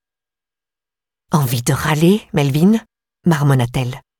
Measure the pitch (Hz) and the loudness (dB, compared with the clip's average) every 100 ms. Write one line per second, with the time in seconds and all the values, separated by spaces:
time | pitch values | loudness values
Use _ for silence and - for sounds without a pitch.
0 | _ _ _ _ _ _ _ _ _ _ | _ _ _ _ _ _ _ _ _ _
1 | _ _ _ 156 123 123 156 131 151 151 | _ _ _ -4 -2 -4 -4 -4 -2 2
2 | 170 214 - 151 139 147 185 220 - _ | 2 2 -2 -2 -2 2 2 2 -4 _
3 | _ _ 175 151 143 135 120 139 123 135 | _ _ -2 0 2 0 0 -4 -6 -10
4 | _ | _